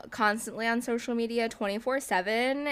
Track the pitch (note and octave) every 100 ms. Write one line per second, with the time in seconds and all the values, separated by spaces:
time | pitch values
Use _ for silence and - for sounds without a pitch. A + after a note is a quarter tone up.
0 | - - G#3+ G#3+ A3+ G3+ A3+ A#3 B3 A#3
1 | A#3 A#3 A#3 A#3 A3+ - G3+ G#3 A#3+ C4+
2 | - F#3+ F#3 A3 B3+ C#4 D4